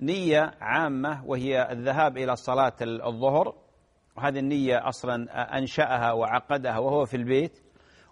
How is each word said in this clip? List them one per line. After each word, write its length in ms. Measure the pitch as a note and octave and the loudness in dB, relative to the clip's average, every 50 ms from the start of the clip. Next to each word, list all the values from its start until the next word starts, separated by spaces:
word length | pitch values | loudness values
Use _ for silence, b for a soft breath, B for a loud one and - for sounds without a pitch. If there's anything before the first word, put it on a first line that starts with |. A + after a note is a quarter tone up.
| C3 | -4
نية 520 | C#3 F3+ G3 F#3 E3+ D3+ D3 D#3 D#3 - - | -2 -2 0 2 4 4 4 4 2 -2 -6
عامة 640 | - G#2+ A#2+ D3 E3 D3+ C#3 C3 C3+ D3 D3+ C#3 C3 | -4 -2 0 2 2 0 0 -2 -2 -4 -4 -6 -6
وهي 460 | B2 C3+ B2+ B2 C3+ C3+ B2+ B2+ - B2+ | -4 -4 -4 -2 0 2 2 0 0 -2
الذهاب 440 | A#2+ A#2+ C3+ C3 D3 D#3+ D3+ C3 | -4 -2 -2 2 2 2 2 2
إلى 200 | B2+ C3 B2+ B2+ | 0 -2 -2 -2
صلاة 360 | A#2 - - B2+ C3 C3+ B2+ - - A#2+ | -2 -2 -2 2 2 2 2 2 -2 -4
ال-، 200 | A2+ A2+ A2+ A#2 | -4 -4 -4 -4
الظهر، 480 | A#2+ A#2 A2+ B2 C3+ C#3 D3+ F#3 - - - _ _ _ _ _ _ _ _ _ _ _ | -6 -4 0 0 2 4 4 2 2 -2 -8 _ _ _ _ _ _ _ _ _ _ _
وهذه 220 | - A#2+ C#3+ C3+ C#3 | -4 -4 -2 -2 -2
النية 500 | C3+ C3+ D3 C#3+ C3+ C3 B2 A#2+ - C3 | -2 0 0 0 2 2 2 2 2 -2
أصلًا 380 | B2+ - - B2 B2 A#2+ A#2+ A#2 - - B2 A2 - C3+ | -4 -4 -4 -4 -4 -4 -4 -6 -6 -6 -6 -4 -4 -4
أنشأها 540 | C3+ B2+ - - D3+ B2 B2+ B2 A#2+ A#2 A#2 | -4 -4 0 0 0 2 2 2 2 2 2
وعقدها 680 | A2+ A2+ G#2+ A2+ B2 - - D3 C#3 B2+ B2+ A2+ A2+ | 2 0 0 0 -2 0 0 -2 -2 -2 -2 -2 0
وهو 260 | A#2+ C3+ C#3 D3 C#3 | 0 2 2 2 0
في 120 | A#2 - | 0 -2
البيت، 420 | B2+ A#2+ A#2+ C3 C3+ D#3 E3+ - _ _ _ b b b b b b b b | -4 -2 2 2 2 2 0 -4 _ _ _ b b b b b b b b